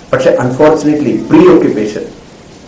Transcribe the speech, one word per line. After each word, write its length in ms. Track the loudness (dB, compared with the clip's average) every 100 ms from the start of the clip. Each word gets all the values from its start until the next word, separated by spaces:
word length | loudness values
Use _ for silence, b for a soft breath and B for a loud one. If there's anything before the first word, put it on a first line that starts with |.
| -6
പക്ഷെ, 260 | -2 0 0
unfortunately, 800 | -2 0 0 2 0 -2 -2 -4 0
പ്രീ 260 | 4 4 4
ഓക്യുപ്പേഷൻ 440 | 2 -2 -6 -8 -12 -16 -20 -20 -20 -20